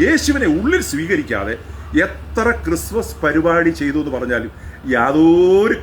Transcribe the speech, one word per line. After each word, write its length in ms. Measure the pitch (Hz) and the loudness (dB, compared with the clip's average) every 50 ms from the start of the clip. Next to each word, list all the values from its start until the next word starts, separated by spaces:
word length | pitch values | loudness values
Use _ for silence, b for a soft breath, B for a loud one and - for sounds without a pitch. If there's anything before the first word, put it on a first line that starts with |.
| 151 | 2
യേശുവിനെ 440 | 240 320 294 - 277 285 277 262 180 151 170 | 2 2 2 2 0 0 0 2 0 0 0
ഉള്ളിൽ 240 | 202 277 359 370 - - | 0 0 0 0 -2 -2
സ്വീകരിക്കാതെ 640 | - - 160 170 196 156 - 117 117 101 98 104 117 - B B B B B B - 147 180 | -6 -6 -2 -2 -2 -2 -2 -2 -4 -4 -4 -6 -8 -8 B B B B B B 0 0 0
എത്ര 400 | 190 - - - - - - 220 233 233 226 - | 0 -2 -10 -14 -8 -4 -2 0 0 -2 -2 -2
ക്രിസ്മസ് 520 | 165 170 165 - - 190 226 226 - - - - | -4 -4 -4 -6 -6 -6 -6 -6 -6 -8 -2 -2
പരിപാടി 480 | 151 147 160 160 170 165 170 170 165 | 0 2 2 2 2 2 4 2 2
ചെയ്തു 280 | 160 - 147 143 139 151 151 | 0 0 -4 -2 -2 -2 -2
എന്ന് 100 | 147 131 | -2 -4
പറഞ്ഞാലും 360 | 123 123 123 123 117 113 110 - B B B B B B 135 127 | -6 -4 -2 -2 -4 -4 -6 -12 B B B B B B -2 0
യാതൊരു 840 | 120 117 127 139 156 160 165 165 175 180 180 185 196 208 220 - - | 2 2 2 4 6 6 6 6 6 6 6 6 4 4 2 0 -2